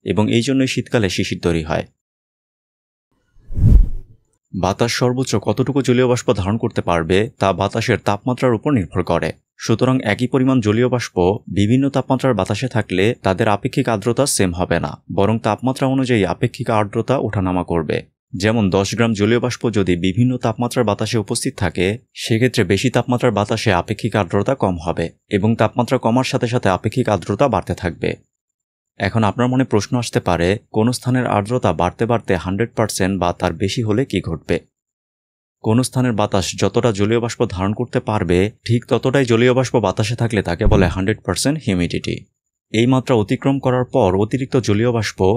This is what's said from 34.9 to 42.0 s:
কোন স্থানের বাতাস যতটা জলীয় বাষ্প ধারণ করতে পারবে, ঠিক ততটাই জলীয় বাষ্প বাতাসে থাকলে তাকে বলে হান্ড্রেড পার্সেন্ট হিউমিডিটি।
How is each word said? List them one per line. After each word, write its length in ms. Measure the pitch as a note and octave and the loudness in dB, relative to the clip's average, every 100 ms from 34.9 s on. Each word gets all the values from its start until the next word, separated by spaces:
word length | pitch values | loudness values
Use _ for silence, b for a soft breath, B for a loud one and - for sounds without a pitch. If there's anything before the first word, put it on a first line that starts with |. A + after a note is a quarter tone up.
| _ _ _ _ _ _ _ | _ _ _ _ _ _ _
কোন 140 | A2+ A2+ | 0 0
স্থানের 320 | B2 C3 B2+ | 0 -2 -2
বাতাস 320 | G#2 G#2 G2 - - | 0 0 0 -2 -2
যতটা 320 | G2 A#2+ A#2+ | 0 0 0
জলীয় 280 | G2 G2+ A#2 | 0 0 0
বাষ্প 200 | A2+ - A#2+ | -2 -4 -4
ধারণ 260 | F2 F#2+ | -2 -4
করতে 240 | G#2+ A#2+ B2+ | -2 -4 -4
পারবে, 380 | A#2 G#2+ E2+ F2 G#2 - | -2 -2 2 2 2 -4
ঠিক 160 | - A#2 - | -2 -2 0
ততটাই 380 | A#2 C3 C#3 | -2 2 0
জলীয় 300 | B2 A2+ B2+ | 2 4 4
বাষ্প 200 | B2 B2 B2+ | 2 2 0
বাতাসে 360 | G2 - G#2 A#2+ | 0 0 -2 -2
থাকলে 240 | A#2 G2+ | -2 -2
তাকে 220 | F2 E2+ G#2 | -2 0 2
বলে 200 | G#2 F#2+ | 4 2
হান্ড্রেড 300 | F#2 F#2+ G#2+ | 0 -4 -4
পার্সেন্ট 360 | - F2+ C3 D#3 | -4 -2 -2 -2
হিউমিডিটি। 560 | - F2+ E2+ F2 | -2 -2 -2 -4